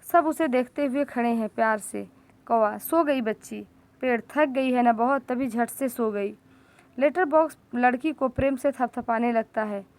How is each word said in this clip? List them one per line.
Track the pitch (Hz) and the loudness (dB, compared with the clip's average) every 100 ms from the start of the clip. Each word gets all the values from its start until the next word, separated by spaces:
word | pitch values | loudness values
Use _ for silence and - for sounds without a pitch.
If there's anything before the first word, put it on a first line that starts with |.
| - | 2
सब | 339 320 | 2 2
उसे | 311 320 | 0 0
देखते | 254 247 - 285 | 0 -2 -2 -2
हुए | 254 | -2
खड़े | 285 - 233 | -4 -2 -2
हैं | 233 214 | 0 -4
प्यार | - 226 214 | -2 0 0
से। | 202 208 196 _ _ _ - | -4 -12 -12 _ _ _ -2
कौवा, | 233 214 214 | 2 2 0
सो | - 330 | -2 0
गई | 311 269 | 2 0
बच्ची। | 220 214 - 208 208 _ _ _ | 0 -6 -8 -14 -14 _ _ _
पेड़, | 254 240 220 | -2 -2 -2
थक | 277 302 | 0 0
गई | 254 262 | 2 0
है | 247 | 4
ना | 240 | 4
बहुत, | 220 240 277 269 | 4 2 0 -2
तभी | 247 262 | -4 -2
झट | 226 233 | -2 -4
से | - 269 | -2 -6
सो | 247 226 | -2 -2
गई। | 202 202 214 _ - _ _ _ - | -2 -6 -8 _ -20 _ _ _ 0
लेटर | 277 320 | 0 2
बॉक्स | 359 311 320 - _ | 2 4 2 -2 _
लड़की | 240 247 247 311 | 2 2 2 -4
को | 302 262 | -2 -4
प्रेम | 247 269 269 | 0 -2 0
से | 285 | -2
थपथपाने | 269 247 - 240 226 233 | 0 -4 -4 -4 0 2
लगता | 233 220 - | 2 0 -4
है। | 214 202 196 | -4 -6 -10